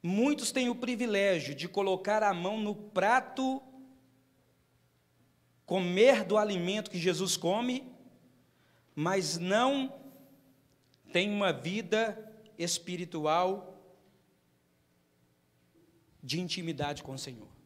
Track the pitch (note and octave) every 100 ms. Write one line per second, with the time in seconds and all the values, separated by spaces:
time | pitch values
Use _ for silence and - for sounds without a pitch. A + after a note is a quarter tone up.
0 | E3+ G3 C4 D4 - C4 B3 A#3+ B3 A#3+
1 | A#3+ G3+ G3+ F3 C#3+ C#3 E3+ G3 G3 F#3
2 | G3 G#3+ G#3+ F3+ F3+ A3 G#3 G#3 - -
3 | G3 B3+ B3+ - C4 C4 - - - -
4 | _ _ _ _ _ _ _ _ _ _
5 | _ _ _ _ _ _ - F3+ F3 F3+
6 | A#3+ A#3+ F#3 G#3+ G#3 F#3+ F3 G#3 G#3 F3+
7 | E3+ D#3+ F#3+ - E3 G3+ B3 B3+ - -
8 | - - _ _ _ _ _ _ _ -
9 | D#3+ G3 E3 E3 F3 G#3 B3+ C#4 C4+ -
10 | - - - - _ _ _ _ _ _
11 | - F3 G3+ G#3 G3 C#3 C#3 G3+ F3 G#3+
12 | A3+ G#3 - - - - E3+ - - F3+
13 | F3 E3 D3+ E3 F#3 G3+ - - - -
14 | _ _ _ _ _ _ _ _ _ _
15 | _ _ _ _ _ _ _ _ _ _
16 | _ _ C3+ D#3 F3+ - E3 D3 D3 C#3+
17 | - C3+ C#3 A#2+ G2 -